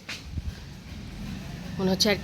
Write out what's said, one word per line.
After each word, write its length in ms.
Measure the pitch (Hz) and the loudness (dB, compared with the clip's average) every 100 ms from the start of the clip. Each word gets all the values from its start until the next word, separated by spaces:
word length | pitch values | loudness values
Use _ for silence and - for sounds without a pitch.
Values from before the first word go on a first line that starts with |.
| - - - - - - - - - - - - - - - - - - | -4 -8 -6 -4 -4 -4 -8 -12 -10 -8 -8 -6 -6 -6 -6 -6 -4 2
মনে 120 | 190 | 4
হচ্ছে 160 | 190 220 | 6 6
আর 60 | 196 | 6